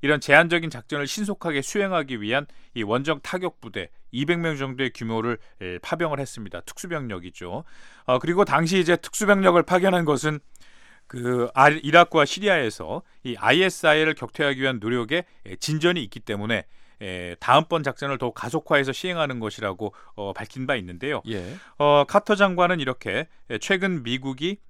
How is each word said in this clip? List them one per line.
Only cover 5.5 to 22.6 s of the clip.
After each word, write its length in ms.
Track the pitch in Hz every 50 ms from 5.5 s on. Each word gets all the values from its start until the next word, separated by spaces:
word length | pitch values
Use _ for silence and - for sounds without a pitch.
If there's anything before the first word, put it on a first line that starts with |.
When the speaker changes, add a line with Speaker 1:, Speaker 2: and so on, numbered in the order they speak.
| - -
Speaker 1:
에, 180 | - 90 90 87
파병을 400 | - - - 165 175 160 147 135
했습니다. 420 | 139 123 - - 110 98 - 87 -
특수병력이죠. 1000 | - - - - 185 170 156 135 120 101 90 85 90 85 - 95 87 90 131 175 - - - - - - - _
어, 140 | - 127 127
그리고 240 | - 156 170 185 202
당시 340 | 196 - 156 170 160 185 190
이제 180 | 175 156 175
특수병력을 640 | 165 - - - - 214 196 202 196 190 185 175 175 156
파견한 400 | - 180 185 180 190 185 180 170
것은 360 | 147 147 127 151 151 151 147 _ - - - - - - - - - - - _
그 440 | _ - 123 120 123 123 123 120 117 -
아, 140 | 131 135 147
이라크와 560 | 151 156 139 143 147 170 170 - - 160 143
시리아에서 760 | 143 - 180 196 208 190 165 135 110 - - 85 78 104 165 - _ _ - -
이 100 | 127 120 -
아이에스아이엘을 760 | - 110 131 165 185 190 170 - - 160 151 156 156 156 156
격퇴하기 460 | - - 113 - - 156 143 139 131
위한 180 | 135 135 131 117
노력에, 460 | 98 110 120 123 117 107 147 175 180 _ _ - -
에, 100 | - -
진전이 460 | - - - 151 156 151 175 180 175 131
있기 160 | 104 - 123
때문에, 440 | - - 107 101 101 110 117 101 85 - - - - - - - 107
에, 320 | 95 92 90 87 87 87 _
다음번 420 | - - 123 147 160 156 170 165 147
작전을 360 | 139 127 - - 139 139 131
더욱 160 | - 123 -
가속화해서 580 | - - - - 160 - - 160 143 139 131 131
시행하는 480 | - - 185 180 170 156 139 131 120
것이라고, 540 | 110 107 - - 110 101 95 - 107 101 - - - - -
어, 180 | - 104 98 95
밝힌 340 | - 110 - - 131 131
바 100 | 127 143
있는데요. 460 | 120 95 90 90 85 123 139 151 113 - -
Speaker 2:
예. 280 | 113 98 87 90 127 190 - - _
Speaker 1:
어, 280 | - 147 147 147 147 143
카터 300 | - - 202 - - 214
장관은 460 | 190 202 196 180 170